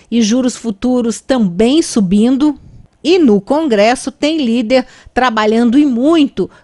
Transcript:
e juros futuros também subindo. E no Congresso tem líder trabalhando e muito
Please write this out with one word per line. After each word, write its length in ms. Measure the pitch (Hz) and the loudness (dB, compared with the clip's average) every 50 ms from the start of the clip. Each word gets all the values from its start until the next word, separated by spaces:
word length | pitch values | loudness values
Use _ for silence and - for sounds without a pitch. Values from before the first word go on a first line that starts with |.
| - _ | -12 _
e 100 | 226 233 | -2 -2
juros 360 | 226 202 226 262 254 247 - | 0 0 0 0 -2 -2 -4
futuros 680 | - - 226 190 - - 247 254 247 233 233 208 - - | -6 -8 -10 -8 -6 -4 -2 -2 -2 -2 -4 -6 -6 -4
também 580 | - 269 254 220 180 170 180 220 240 285 330 | -2 -2 0 0 -2 0 0 0 2 2 0
subindo. 760 | 330 - - 240 196 170 196 208 220 247 269 247 294 302 285 - - - - - - _ _ _ - | 0 0 -2 -2 0 0 2 2 2 2 0 0 0 -2 -2 -4 -10 -20 -20 -20 -20 _ _ _ -2
E 140 | 277 359 381 | 0 2 2
no 220 | 320 233 208 196 | 4 4 2 2
Congresso 720 | 196 - 277 302 330 285 220 196 208 226 247 - - 285 - | 0 0 -2 -2 0 0 0 2 2 2 0 -2 -4 -10 -8
tem 260 | _ - 294 330 311 | _ -4 -4 -2 -2
líder 480 | 277 226 226 247 226 214 262 254 254 - - - - - - | -2 -2 -2 -2 -2 0 0 0 -2 -4 -10 -20 -20 -8 -4
trabalhando 640 | 247 254 254 220 220 214 208 220 226 240 240 220 | -2 -2 0 0 0 0 0 2 2 2 2 2
e 80 | 294 302 | 2 2
muito 640 | 285 240 226 254 302 339 330 277 226 - - 180 - - - | 2 0 0 0 2 2 2 2 0 -2 -4 -8 -8 -10 -16